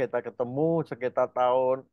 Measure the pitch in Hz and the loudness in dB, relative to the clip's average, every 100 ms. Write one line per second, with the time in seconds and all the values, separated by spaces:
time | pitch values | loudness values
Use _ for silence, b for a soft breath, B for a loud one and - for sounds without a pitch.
0 | 123 120 117 - 123 135 160 165 151 117 | -2 -4 -6 -6 -6 -2 0 0 -4 -6
1 | 123 123 123 127 123 127 127 131 - | -4 0 -2 2 2 4 2 0 -6